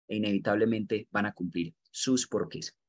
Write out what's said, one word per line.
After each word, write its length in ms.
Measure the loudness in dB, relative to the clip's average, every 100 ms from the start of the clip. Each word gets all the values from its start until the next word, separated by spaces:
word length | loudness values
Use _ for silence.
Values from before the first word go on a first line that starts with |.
| -6
e 80 | -2
inevitablemente 920 | 2 2 2 4 4 2 0 -2 -2
van 140 | -2 -2
a 80 |
cumplir 400 | -4 -4 -2 -4 _ _
sus 360 | -4 0 2 2
porqués. 500 | -2 -2 -6 -12 _